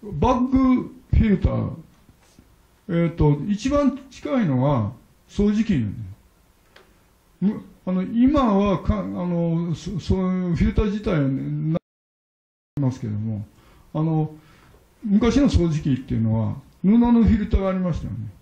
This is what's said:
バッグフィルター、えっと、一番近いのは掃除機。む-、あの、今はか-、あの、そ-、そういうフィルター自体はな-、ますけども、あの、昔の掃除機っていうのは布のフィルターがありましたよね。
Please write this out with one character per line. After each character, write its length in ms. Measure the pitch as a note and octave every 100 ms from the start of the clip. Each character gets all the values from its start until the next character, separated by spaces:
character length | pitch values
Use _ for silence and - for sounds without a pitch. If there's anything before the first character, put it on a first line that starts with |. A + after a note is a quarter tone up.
バ 360 | G#3 D#3+ G#3+ B3+
ッ 80 | B3+
グ 120 | C4
フ 320 | C4 B3+ - - - -
ィ 120 | A3+
ル 80 | F#3
タ 100 | -
ー、 220 | A#2+ G#2 - - _ _ _ _ _ _ _ _ _ -
え 220 | E3+ E3+
っ 40 | E3
と、 240 | D3+ C#3+ G3+
一 220 | G3+ C4+
番 280 | C#4+ C#4+ - -
近 320 | - D4 C#4
い 40 | G3
の 160 | C3
は 300 | C3+ C#3 G#2 - _ _ _
掃 260 | - G#3
除 100 | G#3
機。 220 | A3+ E3 G#2+ - G2+ F#2+ _ _ _ _ _ - _ _ _ _ _ _
む-、 220 | F#3 G#3+ - - -
あ 60 |
の、 100 | F#3
今 520 | F#3 A3 B3+ D4 B3
は 280 | G3 G3+ F3+
か-、 160 | - G#3
あ 40 |
の、 720 | F#3 G3 F3 E3+ E3+ E3 E3+
そ-、 240 | E3 - G3
そ 180 | - F#3+
う 20 |
い 340 | F#3 F#3 F3+
う 40 | D#3+
フ 80 |
ィ 20 | G#3
ル 80 |
タ 80 | -
ー 20 | G#3+
自 140 | G#3
体 140 | G#3+
は 60 | F3
な-、 580 | C#3 C3+ C#3+ D3 D3+ D#3+ _ _ _ _ _ _ _ _ _ -
ま 120 | C#3
す 80 | -
け 60 | A#2
ど 120 | G#2
も、 280 | A2 G#2 G#2 _ _ - _
あ 80 | D#3
の、 320 | D#3+ D#3 D3+ - - - - - _ _
昔 360 | A3+ G3+ A#3 B3+
の 100 | C#4
掃 220 | - E3+
除 120 | D#3
機 120 | D#3
っ 20 | B2+
て 80 | -
い 40 | B2
う 40 |
の 160 | A2+ A2
は 180 | G#2+ G2+ - _
布 160 | F#3 A3+
の 140 | A#3+
フ 80 | A#3
ィ 180 | G#3 G#3+
ル 100 | G#3
タ 80 | A#3
ー 60 |
が 80 | F#3+
あ 20 |
り 60 | F#3+
ま 160 | F3+
し 60 | D#3
た 60 | -
よ 60 |
ね。 60 | - G#2+ -